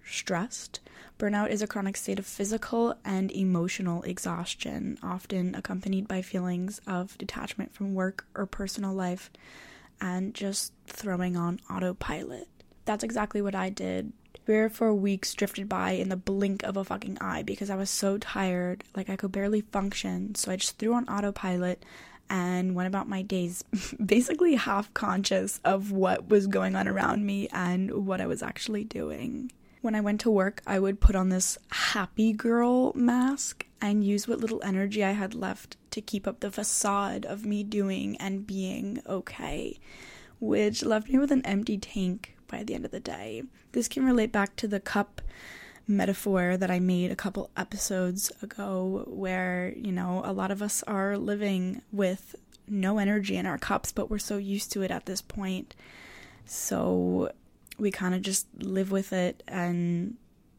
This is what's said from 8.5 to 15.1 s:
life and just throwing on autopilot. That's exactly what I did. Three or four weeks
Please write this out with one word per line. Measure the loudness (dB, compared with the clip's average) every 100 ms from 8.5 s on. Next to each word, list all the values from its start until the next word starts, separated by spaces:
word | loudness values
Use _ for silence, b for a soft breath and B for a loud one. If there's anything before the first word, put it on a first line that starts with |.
| -4 -4 -2 -2
life | 0 0 -2 -8 B B B B B B _
and | -4 -2 -4
just | -4 -4 -4 -6 -10 -16
throwing | -8 -4 0 0 0
on | 0 -2 -4
autopilot. | -2 -2 -2 -4 -6 -6 -10 -14 -18 -20 -8
That's | -4 -2
exactly | -2 -2 -2 0
what | 0 0
I | -2
did. | -2 -2 -2 -4 -10 -20 -6 2
Three | 4
or | 4
four | 4 4
weeks | 4 4